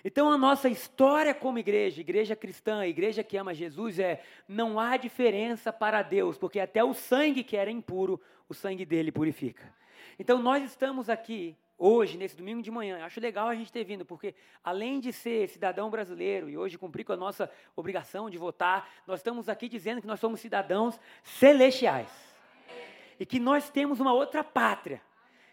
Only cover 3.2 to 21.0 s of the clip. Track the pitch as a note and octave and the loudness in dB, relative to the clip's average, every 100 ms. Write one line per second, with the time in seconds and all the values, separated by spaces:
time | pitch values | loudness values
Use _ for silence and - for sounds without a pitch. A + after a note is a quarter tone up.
3.2 | G#3 G3 F#3+ D#3+ E3+ D3 A3+ F3 F#3 D#3+ | -4 -6 -6 -8 -8 -8 -6 -2 -2 -2
4.2 | - - - G#3 A3+ G#3+ A#3 B3+ B3 - | -10 -20 -10 -4 -2 -2 0 -2 -2 2
5.2 | A#3+ G3 A#3 A3+ A3 A3 G#3+ G#3+ F3 G3 | 2 2 -2 -4 -6 -4 0 0 0 0
6.2 | F3+ D#3 F#3 G3+ F#3 A3 B3+ - - B3+ | 0 -2 -4 -4 0 2 2 0 2 4
7.2 | D4+ B3+ - G3+ G3 A#3 - F#3 F#3+ F#3 | 4 2 -2 -2 -2 -4 -6 -2 -2 -2
8.2 | _ _ - D3+ G3 F#3 E3+ E3 D#3+ D3 | _ _ -18 -8 -6 -6 -2 0 0 0
9.2 | D#3 - B2 - - _ _ - - - | -2 -2 -6 -8 -20 _ _ -20 -18 -4
10.2 | G3 B3 A#3+ C#4 C4+ - C4 C4 A3 A3+ | 2 2 2 0 -2 -4 -4 -4 -4 -4
11.2 | A3+ A3 E3+ D#3 _ - F#3 A#3 F#3+ E3+ | -6 -10 -10 -12 _ 2 6 6 4 -2
12.2 | F#3+ D3+ F#3+ A#3 G#3 A#3 G3+ F3 E3+ - | -10 -10 -10 -8 -8 -8 -8 -8 -10 -8
13.2 | A#3 G3 A3+ A3+ A3+ A#3+ F#3+ G3+ D#3 E3 | -6 -4 -4 -4 -6 -8 -8 -10 -12 -12
14.2 | G3+ - _ _ F3 F#3+ A#3 C#4 B3 - | -12 -12 _ _ -6 -4 -4 -4 -6 -6
15.2 | A#3 A3+ F#3+ - F#3+ F#3 G#3+ A3 F#3 E3+ | -4 -2 -2 -2 -4 -4 -6 -6 -8 -6
16.2 | F#3+ G3 D3+ D3+ F#3+ E3+ F3+ - - F#3 | -4 -4 -6 -8 -8 -8 -12 -10 -8 -6
17.2 | F#3+ F#3+ F3+ - - - E3 F#3 C#3 F#3+ | -6 -6 -8 -10 -16 -10 -6 -6 -6 -10
18.2 | A3 E3+ E3+ - F3+ F#3+ - - - F#3 | -10 -8 -8 -2 0 0 -4 -16 -10 -6
19.2 | A#3 A#3+ A3 G#3+ A#3+ A#3 F3 A#3+ G#3+ G#3+ | -4 -6 -6 -8 -8 -8 -6 -6 -6 -4
20.2 | A3+ G#3+ A3+ G3 F#3+ F#3+ A#3 A#3 | -4 -4 -6 -4 0 0 0 -2